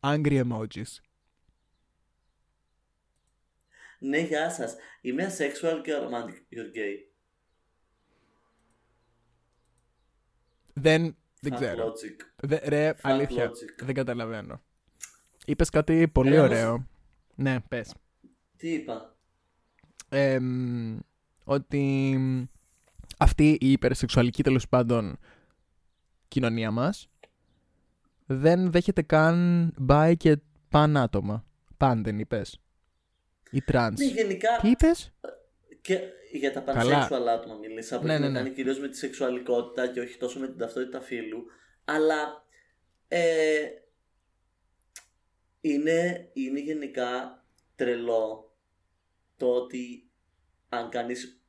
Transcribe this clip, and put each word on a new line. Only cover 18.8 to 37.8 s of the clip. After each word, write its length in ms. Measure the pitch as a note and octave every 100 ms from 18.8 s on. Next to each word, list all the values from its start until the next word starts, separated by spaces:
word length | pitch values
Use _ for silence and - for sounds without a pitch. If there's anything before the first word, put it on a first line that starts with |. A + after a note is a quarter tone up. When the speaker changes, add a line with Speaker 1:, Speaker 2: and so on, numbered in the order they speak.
| - A2+ - _ _ _ _ _ _ _ _ _ -
Speaker 1:
Εμ, 880 | C3+ C#3 C3 B2+ B2+ B2 A#2+ A2+ A2 - _ _ _
ότι 720 | - C#3 C3+ C#3+ C#3 C3+ C3+ C3+ C3 C3 B2+ - _ _ _ _ - -
αυτή 380 | - - D3+ D#3
η 100 | C3
υπερσεξουαλική, 680 | C3+ B2+ - B2+ - B2 -
τέλος 260 | C3 C3 -
πάντων, 500 | B2+ A#2 A#2+ G2+ C2+ - - _ _ _ _ _ _ _ _ _
κοινωνία 420 | - A#2+ A2+ A2+
μας 400 | A2 C#3 G3+ - _ - _ _ _ _ _ _ _ _ _ _
δεν 440 | C3+ D3+ F3+ F#3
δέχεται 320 | E3+ F3 F#3+
καν 720 | D#3 D#3 D#3+ E3+ F3 F3 E3 - C3
bi 260 | C#3+ D#3+ E3+
και 180 | D#3+ D3+ _ _ _
pan 220 | D3+ D3+ D3
άτομα. 480 | A#2+ G2+ G2 G#2 - _ _ -
Pan 220 | C3+ A#2+
δεν 140 | G#2+ G#2
είπες; 420 | A2 A2 F#2 - _ _ _ _ _ _ _ _ _
Ή 120 | C3+ -
trans. 200 | C#3+ A#2 G#2
Speaker 2:
Ναι, 60 |
γενικά 540 | C#4 B3 G#3+ F#3 A3 A#3
Speaker 1:
Τι 80 | G#3
είπες; 420 | B3+ D#4+ E4+ - _ - - _ _ _ -
Speaker 2:
Και 180 | - F#3 - - -
για 200 | D3 C#3
τα 80 | C#3
Speaker 1:
Καλά. 480 | C3 C3+ A#2+ C#3+ C3
Speaker 2:
pansexual 180 | C3 A#2
άτομα 260 | A#2 A#2
μιλήσα, 440 | G#2+ A2 A2+